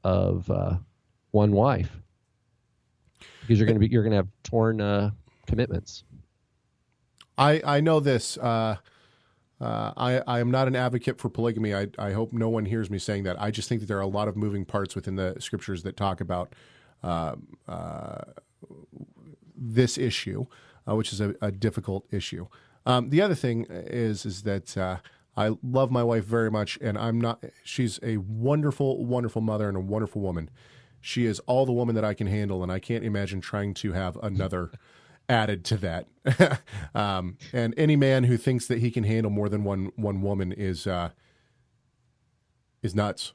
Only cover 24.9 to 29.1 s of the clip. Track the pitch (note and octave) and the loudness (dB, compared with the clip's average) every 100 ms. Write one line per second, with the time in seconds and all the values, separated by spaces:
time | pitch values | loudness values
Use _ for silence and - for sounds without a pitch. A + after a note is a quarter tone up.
24.9 | F#2 - _ _ - G#2+ A2+ B2+ B2+ C3+ | -4 -10 _ _ -2 -2 -2 -2 2 2
25.9 | B2+ A#2+ A2+ G2 A#2 A2+ G#2+ G#2 - A2 | 2 2 2 2 2 2 0 -2 -4 -4
26.9 | G#2 A2+ A#2 A#2 A#2 A#2+ - - - A#2+ | -2 0 0 0 -4 -10 -16 -10 -2 -2
27.9 | - A#2 A2 F#2+ A2 A#2+ D3+ D3 C3+ C#3 | -2 -4 -4 -4 -2 0 2 0 0 0
28.9 | C3 A#2+ | 0 0